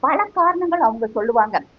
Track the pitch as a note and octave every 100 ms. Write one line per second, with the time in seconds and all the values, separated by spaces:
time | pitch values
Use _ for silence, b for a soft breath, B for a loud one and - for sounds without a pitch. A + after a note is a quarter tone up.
0 | B3+ C4+ G#4 F#4+ F4 F4 F4+ E4+ A#3+ A3+
1 | A3 A3 A3 A#3 G#3+ F#3+ -